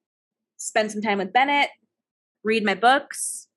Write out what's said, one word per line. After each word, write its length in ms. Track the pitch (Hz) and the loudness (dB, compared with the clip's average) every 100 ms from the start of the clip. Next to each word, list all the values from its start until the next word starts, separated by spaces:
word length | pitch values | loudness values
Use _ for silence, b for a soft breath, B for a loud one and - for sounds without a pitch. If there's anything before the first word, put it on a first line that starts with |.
| _ _ _ _ _ - | _ _ _ _ _ -14
spend 340 | - 226 214 | -4 -2 -2
some 100 | 214 | -4
time 160 | 220 202 | -2 -2
with 160 | 185 | 0
Bennett, 360 | 233 277 285 277 - _ _ _ _ _ _ | 0 2 0 -2 -4 _ _ _ _ _ _
read 200 | 214 226 | -2 0
my 120 | 208 185 | 0 2
books. 720 | 240 277 - - - - - | 4 4 0 -12 -10 -12 -18